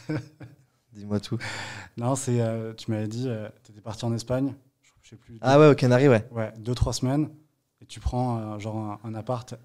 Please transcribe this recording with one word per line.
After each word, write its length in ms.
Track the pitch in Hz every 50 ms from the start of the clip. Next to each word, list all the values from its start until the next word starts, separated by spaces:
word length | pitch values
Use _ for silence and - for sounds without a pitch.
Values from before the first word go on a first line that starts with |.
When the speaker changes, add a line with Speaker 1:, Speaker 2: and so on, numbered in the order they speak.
| - -
Speaker 1:
<laughs> 60 | 156 147 - - _ - - - - - _ _ _ _ _ _ -
Speaker 2:
Dis-moi 260 | 104 101 104 104 101
tout. 180 | - - 113 113 - - - - - - - - - - _
Speaker 1:
Non, 180 | - 120 123 135
c'est, 240 | 131 - 127 120 120
euh, 340 | 117 113 113 113 110 113 110
tu 180 | - - -
m'avais 160 | 113 107 107
dit, 180 | 107 110 117 127
euh, 220 | 131 117 107 107 104 - _ _
t'étais 180 | - 104 104
parti 240 | - 113 107 - -
en 80 | 117 117
Espagne, 400 | 117 117 - 127 131 139 139 - - _ _ _ _
je, 100 | _ _ _ _
je 80 | _ -
sais 60 | 113
plus. 220 | - _ - 117 113
Speaker 2:
Ah 140 | - 127 135
Speaker 1:
deux 60 | 147
Speaker 2:
ouais, 80 | 156 151
aux 40 | 135
Canaries, 320 | - 139 123 123 123 139
ouais. 180 | 147 120 107 104 -
Speaker 1:
Ouais, 220 | 120 113 110 107 -
deux, 180 | 117 104 120 123
trois 180 | - - 131 113
semaines, 360 | - 131 127 135 147 156 151 - - _ _ _ _ _ _ _ _
et 40 | 113
tu 140 | - - 113
prends, 380 | - - - 123 127 123 117
euh, 220 | 113 110 107 107 104
genre 180 | 101 110 107
un, 220 | 110 107 104 104 104 -
un 100 | 113 110
appart 400 | 110 107 - 127 117 117 - 123 - -